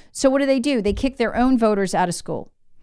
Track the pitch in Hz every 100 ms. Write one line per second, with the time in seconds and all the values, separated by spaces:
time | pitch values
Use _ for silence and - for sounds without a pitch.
0 | - - 269 269 277 269 262 262 202 202
1 | 269 254 226 220 254 254 226 208 190 175
2 | 180 165 - 156 - _ - -